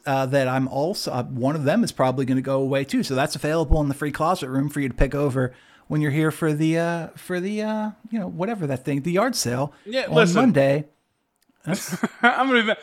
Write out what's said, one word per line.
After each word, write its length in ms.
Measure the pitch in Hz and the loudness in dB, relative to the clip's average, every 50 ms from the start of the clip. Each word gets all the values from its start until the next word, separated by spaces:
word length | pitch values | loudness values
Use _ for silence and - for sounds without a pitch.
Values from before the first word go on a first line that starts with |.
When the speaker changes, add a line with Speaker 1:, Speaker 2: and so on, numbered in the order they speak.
| - | -4
Speaker 1:
uh, 200 | 147 139 135 135 | -2 0 0 0
that 220 | 131 135 139 135 127 | 2 2 2 2 2
I'm 200 | 127 131 131 123 | 2 0 0 0
also, 420 | - 135 147 175 208 - - 151 131 | 0 -2 -2 -2 -2 -4 -4 -4 -4
uh, 100 | 123 120 | -4 -4
one 300 | - 135 123 120 135 156 | -4 -4 -2 0 0 0
of 80 | 160 139 | 0 0
them 200 | 139 165 233 226 | 2 2 2 2
is 80 | - - | 0 0
probably 320 | - 135 131 127 135 131 | 0 0 2 2 0 0
gonna 160 | 123 131 131 | 0 0 0
go 200 | 127 135 135 135 | 0 0 0 0
away 240 | 135 131 139 139 139 | 0 0 0 -2 -2
too. 180 | - - 262 208 | 0 -2 -2 -2
So 120 | - 135 | 0 0
that's 200 | 127 139 151 - | 0 0 0 -2
available 440 | 151 - 151 156 165 160 135 160 156 | -4 -2 -2 0 0 0 2 2 2
in 80 | 147 143 | 2 0
the 60 | 135 | -2
free 180 | - 151 147 - | -2 -4 -4 -4
closet 360 | - 156 165 185 175 147 131 | -2 0 0 0 -2 -2 -2
room 200 | 131 135 139 147 | -2 -2 -2 -2
for 120 | - 151 | -2 -2
you 80 | 139 127 | -4 -2
to 60 | - | 0
pick 200 | - 143 131 135 | 0 0 0 2
over 400 | 143 147 143 123 131 127 127 - - _ _ - - _ | 0 0 0 0 0 -2 -2 -4 -10 _ _ -20 -20 _
when 140 | - 151 151 | -4 -2 0
you're 100 | 151 147 | 0 0
here 200 | 135 156 156 156 | 0 2 0 0
for 220 | 151 - 170 156 151 | 0 0 -2 -2 0
the, 260 | 147 160 160 160 165 | 2 2 2 2 2
uh, 280 | 170 170 170 170 165 - - | 0 0 -2 -4 -6 -10 -14
for 240 | - - - 180 180 | -16 -10 -8 -6 -4
the, 220 | 175 202 214 214 214 | -4 -4 -4 -4 -4
uh, 280 | 214 220 214 214 214 208 - - 220 | -4 -4 -4 -4 -6 -8 -10 -10 -8
you 80 | 226 226 | -6 -6
know, 100 | 185 180 | -6 -6
whatever 380 | 170 160 180 208 240 202 160 | -6 -4 -4 -4 -4 -4 -4
that 180 | 139 131 120 - | -4 -4 -4 -4
thing, 180 | 156 139 139 135 | -4 -4 -2 -2
the 100 | 175 170 | 0 0
yard 240 | 185 214 269 233 | 2 2 2 0
sale 360 | - - 120 123 127 143 139 - _ _ | -2 -2 -2 -2 -2 -4 -4 -6 _ _
Speaker 2:
Yeah, 220 | 202 233 262 254 | -8 -6 -4 -4
Speaker 1:
on 80 | - - | 2 4
Speaker 2:
listen. 220 | - 220 175 175 | 4 6 6 6
Speaker 1:
Monday. 500 | 214 262 254 165 139 139 139 139 151 147 - _ _ _ _ _ _ _ _ _ _ _ _ _ _ _ | 4 4 6 6 6 4 4 2 0 -2 -6 _ _ _ _ _ _ _ _ _ _ _ _ _ _ _
That's 300 | 156 175 - - - 190 - - - | -6 -6 -4 -4 -6 -6 -4 -4 -4
Speaker 2:
<laughs> 120 | - - - | -2 2 2
I'm 240 | 240 254 - 254 269 | 2 4 4 2 2
gonna 140 | 262 240 214 | 4 2 2
be, 180 | 220 208 - | 2 0 -2